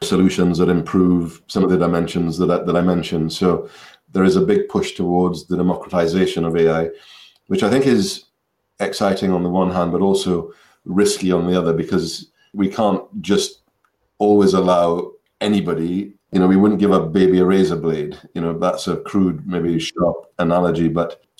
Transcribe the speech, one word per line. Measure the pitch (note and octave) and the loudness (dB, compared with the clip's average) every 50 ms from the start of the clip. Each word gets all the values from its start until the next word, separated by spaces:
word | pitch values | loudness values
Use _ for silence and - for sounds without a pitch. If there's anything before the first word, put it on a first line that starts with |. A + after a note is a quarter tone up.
| - | -6
solutions | - G2+ F2+ F#2+ F#2 - - F2+ F2+ F2 D#2+ | -2 0 2 2 2 2 2 0 0 2 0
that | F2+ F2 | 0 2
improve | F2+ E2+ E2 - - G2 F#2 F2+ F2+ F2 E2+ E2 - - _ | 2 0 -2 -2 0 2 2 4 2 0 0 -4 -8 -14 _
some | _ - G2+ F#2+ | _ -2 -2 0
of | F2+ | 2
the | F2+ E2 | 2 2
dimensions | F2 E2+ E2+ E2+ F2 E2 - F2+ E2+ E2+ D#2 | 2 0 0 -2 -2 -2 -4 -4 -4 -2 -2
that | E2 F2+ F2+ | -2 0 0
I, | F2 F2 - | 0 0 0
that | F2 E2 | 0 0
I | F2 F2+ | 0 2
mentioned. | F#2 F2+ F2 - - F2+ E2 D#2+ D#2+ - | 2 0 0 -2 -2 -4 -4 -4 -4 -4
So | - F#2+ F2+ E2 D#2+ - - - - - - - _ _ _ _ | 0 0 0 0 0 -4 -10 -16 -20 -20 -20 -20 _ _ _ _
there | F#2+ F#2+ | 2 2
is | F#2+ F#2 | 4 4
a | F#2+ F2+ | 4 2
big | - G#2 G2 - - | 2 2 0 0 0
push | - G2+ F#2 - - | -2 -4 -4 -4 -4
towards | - F#2 F2 F2 F2+ F2+ F2+ E2+ D#2 - | -4 -2 0 2 2 2 0 -2 -4 -6
the | - F2+ | -4 -2
democratization | F2 F2+ F2+ F2 - - - F#2 F2+ E2+ E2 D#2+ F#2+ F#2 F2+ - - E2 | 0 0 0 0 -2 -6 -4 -2 0 0 0 2 0 0 0 0 -2 -2
of | E2 D#2+ | -2 0
A | E2 E2 D#2+ | 2 2 2
I, | D#2+ D#2+ E2 E2 - - - - - - - - _ _ _ | 2 0 -2 -4 -6 -12 -20 -20 -20 -20 -20 -20 _ _ _
which | _ F#2+ F#2+ A2 | _ -2 0 0
I | G2+ | 2
think | A#2+ C3+ C3+ | 2 2 2
is | C#3 A#2+ G#2+ F#2+ G2 - - - _ _ _ _ _ _ _ _ _ _ _ | 2 2 2 0 -2 -6 -10 -16 _ _ _ _ _ _ _ _ _ _ _
exciting | G2+ F#2+ G2 - G#2 G2 F#2 - G2+ F#2+ F#2 | -8 -6 -4 -2 0 0 0 0 0 0 0
on | F2 F2 | 0 0
the | F2 | 0
one | F2+ F#2+ F#2 F2+ | 0 0 0 0
hand, | F2+ F#2 F2 E2+ E2 | 0 -2 -2 -2 0
but | F2 F#2+ | 0 0
also | G2 F#2+ G2 - F#2+ F2+ E2 E2 - - _ _ _ _ _ _ | 0 0 0 0 -2 -2 -2 -4 -8 -16 _ _ _ _ _ _
risky | - F2+ F#2+ G#2 - - - F#2+ F#2 F2+ | -4 0 2 2 2 0 -2 -2 0 0
on | F2 E2+ | 0 0
the | F2 F2+ F#2 | 0 0 0
other, | E2 E2+ E2 | 0 0 -2
because | D#2+ D#2+ - G2 F2+ E2 D#2 - - - _ _ _ _ _ - | -2 -2 -2 -2 -4 -2 -4 -10 -12 -16 _ _ _ _ _ -4
we | G2+ G2 F#2+ | -4 -4 -2
can't | - - A2 G#2 F#2 - - - - G#2+ E2 | -2 -2 0 0 0 -2 -6 -10 -14 -12 -2
just | F2 G2+ - - - - _ _ _ _ _ _ _ _ _ _ _ _ _ | 0 0 0 0 -4 -10 _ _ _ _ _ _ _ _ _ _ _ _ _
always | G#2 G#2 G#2 G#2 G2 F#2+ F#2+ | 2 4 4 6 4 4 4
allow | F#2+ F2+ F#2 F2+ F2 E2+ E2+ E2+ F2+ - - - _ _ _ _ _ | 2 2 2 2 2 2 0 0 -2 -4 -10 -14 _ _ _ _ _
anybody, | G2+ G#2 G#2 G2 E2 F2 E2 D#2+ E2 E2+ F2 F#2+ G#2 - - _ _ _ - | -2 0 0 0 0 -2 -4 -4 -4 -4 -4 -4 -6 -8 -14 _ _ _ 0
you | F#2+ | 2
know, | F#2 | 2
we | F#2 F#2+ | 4 4
wouldn't | F#2+ G2+ G#2 G#2+ F2+ | 6 4 4 4 2
give | G2+ G2 F#2+ | 2 2 2
a | F#2 | 2
baby | E2 D#2+ D#2 F#2+ F#2+ F#2 F#2 F#2 | 0 0 2 2 4 4 4 4
a | F2+ | 4
razor | F2+ F#2+ F#2+ F#2 D#2+ F2 | 4 4 2 2 2 0
blade. | E2 D#2 E2 D#2+ D2+ D2 D2 D2 - - - _ | -2 -2 -4 -4 -4 -6 -8 -10 -16 -20 -14 _
You | F#2 E2+ | -6 -4
know, | E2+ E2 E2 | -4 -4 -2
that's | F2 - - - - F#2+ | -2 -2 -2 -2 -4 -4
a | E2+ D2+ | -6 -6
crude, | - - - G2+ F#2+ F#2 E2 D2 - | -6 -4 0 0 0 0 0 -4 -8
maybe | F#2+ F2+ F2 E2 E2+ E2+ D#2+ | -6 -6 -4 -2 -2 -2 -2
sharp | - - - - F2+ - - - - - _ - | -4 -6 -4 -2 -2 -2 -2 -4 -10 -16 _ -4
analogy, | F2 E2 E2+ F2+ F2+ F2 E2 E2 E2+ D#2+ | -2 0 2 2 2 0 0 0 0 0
but | D2+ E2+ E2+ - - - _ _ _ _ | 0 -2 -4 -4 -8 -14 _ _ _ _